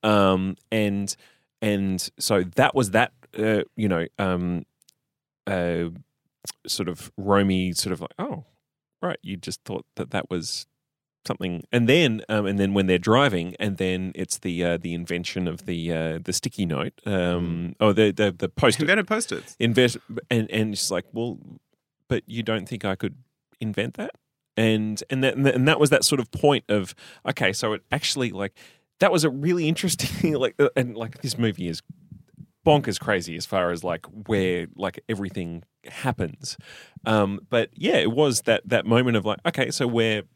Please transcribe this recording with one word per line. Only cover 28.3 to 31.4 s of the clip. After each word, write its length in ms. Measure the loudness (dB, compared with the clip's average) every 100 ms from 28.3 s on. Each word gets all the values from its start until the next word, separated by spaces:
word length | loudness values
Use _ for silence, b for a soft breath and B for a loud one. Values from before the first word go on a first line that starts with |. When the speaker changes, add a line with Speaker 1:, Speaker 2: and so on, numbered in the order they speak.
Speaker 1:
like, 240 | -2 -8 _ b b b _
that 100 | 2
was 120 | 4
a 60 | 2
really 380 | 0 0 2 0
interesting, 680 | 0 -2 -2 -4 -2 0
<laughs> 0 |
like, 200 | 2 0 2
uh, 80 | 2 2
and, 200 | -2 -4
like, 240 | -10 -8
this 140 | -8
movie 300 | 0